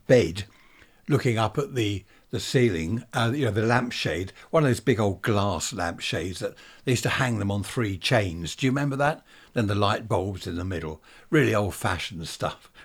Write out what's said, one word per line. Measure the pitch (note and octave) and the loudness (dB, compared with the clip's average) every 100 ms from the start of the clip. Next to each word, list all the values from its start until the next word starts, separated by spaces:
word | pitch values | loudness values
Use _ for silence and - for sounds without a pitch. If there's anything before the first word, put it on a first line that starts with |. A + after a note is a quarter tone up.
| - | 4
bed | B2+ E2+ F2 G2+ - - - - _ - | 4 4 -2 -10 -14 -20 -20 -20 _ 0
looking | C#3 B2+ A2 | 0 2 2
up | A2 - | 0 -2
at | C#3 C#3 | -4 -2
the, | G#2 G2+ - _ _ | -2 -4 -8 _ _
the | A2+ | -8
ceiling, | - C#3 A#2+ F2 D#2+ A#2 - | 0 4 4 2 -2 -4 -4
uh, | C3 A#2 | -2 0
you | C#3 B2+ | 0 0
know, | |
the | G2+ | 0
lampshade, | A2 A#2+ A#3+ - - D#2+ F#2 - - | 2 2 0 -4 -4 -2 -6 -10 -2
one | D#3+ | 2
of | D3 | 4
those | A#2 | 2
big | - G#2+ | 2 2
old | G#2 F#2+ | 2 0
glass | - G#2 G2+ E2+ - | 0 0 0 -2 -4
lampshades | G#2 F2 - - G#2 E2+ F2+ | -4 -4 -4 -6 -4 -6 -6
that | G#2 - - - | -8 -10 -20 -8
they | - | 0
used | B2 | 0
to | - | 2
hang | - C3 A2+ | 2 2 2
them | G2 | 0
on | G2+ | 0
three | G2 - A2 F#2+ | -2 -2 -2 -2
chains. | - B2 G2 D#2+ E2 - | 2 2 2 -2 -8 -2
Do | C3+ | 0
you | |
remember | C3+ C#3+ C3+ | 0 0 0
that? | C#3+ D#3+ - - - | 0 -2 -8 -20 -8
Then | - G#2+ | -2 0
the | G2+ | 2
light | G2+ A2 A2+ | 2 0 0
bulbs | G2+ F#2+ F#2 - | -2 -2 -6 -6
in | E2+ | -6
the | F2+ | -4
middle. | F2 D#2+ D#2 - - - | -6 -6 -10 -16 -20 0
Really | D#3+ A#2+ G#2+ | 2 4 2
old-fashioned | G#2 - A2 F2 - E2+ D#2 | 0 -2 -2 -2 -6 -10 -10
stuff. | - D#2+ - - - | -6 -6 -6 -16 -20